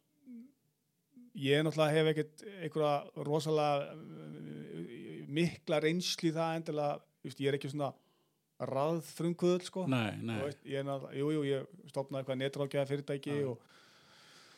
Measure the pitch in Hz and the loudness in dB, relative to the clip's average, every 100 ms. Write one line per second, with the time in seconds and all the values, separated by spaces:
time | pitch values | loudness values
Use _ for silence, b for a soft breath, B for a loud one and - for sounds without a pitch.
0 | _ _ - 233 262 _ _ _ _ _ | _ _ -18 -18 -18 _ _ _ _ _
1 | _ 254 240 190 135 143 156 151 151 156 | _ -20 -14 -2 4 4 4 4 4 6
2 | 156 156 151 - 214 196 160 160 151 143 | 4 4 -2 -8 -14 -10 -4 0 2 2
3 | - 156 143 156 151 156 147 143 - 156 | -2 -6 -2 0 2 2 4 2 0 -8
4 | - 160 156 151 156 151 76 80 85 117 | -14 -14 -12 -12 -12 -12 -10 -10 -10 -12
5 | - 156 147 147 170 - - 151 156 180 | -12 -12 -4 0 0 0 0 2 4 2
6 | 175 - 165 160 165 165 160 147 147 147 | -2 0 0 2 0 -2 -2 -2 0 -2
7 | - _ 139 131 139 139 143 147 135 - | -8 _ -12 -2 0 0 -2 -4 -4 -6
8 | b b b b _ - - 131 151 170 | b b b b _ -8 -2 0 2 0
9 | - - 165 170 175 180 180 190 165 131 | -4 -2 -2 4 4 4 2 -2 2 2
10 | 104 104 110 120 143 - - 135 139 139 | 2 0 -2 -2 -2 -4 -6 -4 -2 -4
11 | 131 135 147 156 143 135 139 - 147 139 | -4 0 2 2 2 0 -2 -12 -8 -6
12 | 135 135 131 131 135 143 139 143 135 143 | -4 -4 -2 -2 -2 0 0 0 0 0
13 | 143 143 147 143 135 117 B B B B | -2 -4 -2 -2 -2 -4 B B B B
14 | B B B B B | B B B B B